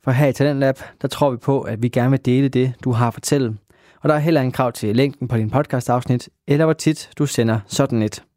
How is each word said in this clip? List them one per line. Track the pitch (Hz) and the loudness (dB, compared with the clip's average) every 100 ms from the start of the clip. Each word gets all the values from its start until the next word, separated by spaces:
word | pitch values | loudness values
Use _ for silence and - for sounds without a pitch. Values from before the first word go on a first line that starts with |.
for | - | 0
her | 127 147 | 2 2
i | |
Talentlab, | 123 143 139 135 135 - _ | 2 0 2 0 -2 -10 _
der | 135 | -8
tror | - 143 | 0 0
vi | 120 | 0
på, | - 139 | -2 -2
at | - 110 | -2 -4
vi | 120 | -2
gerne | 127 123 | 0 2
vil | 135 | 2
dele | 127 127 139 | 2 2 2
det, | 123 127 123 | 2 0 -2
du | 127 | -2
har | 117 120 | 0 0
at | |
fortælle. | - - 143 120 110 _ _ _ _ | -2 -2 0 0 -4 _ _ _ _
Og | 143 | 0
der | |
er | 151 | 2
heller | 156 156 | 2 2
ingen | 131 | 0
krav | 123 127 | 0 -2
til | - 107 113 | -2 0 2
længden | 139 - 120 | 0 -2 -4
på | 117 | -2
din | 110 | 0
podcastafsnit, | 127 151 127 - 123 - 123 - _ - | 0 0 -4 0 -2 0 -2 -2 _ -2
eller | 143 | 2
hvor | 160 | 2
tit | 156 156 156 - - | 2 0 -2 -8 -4
du | 147 | -2
sender | - 113 110 - | 0 0 0 -2
sådan | - 139 117 | -2 0 0
et. | 107 - _ | -2 -6 _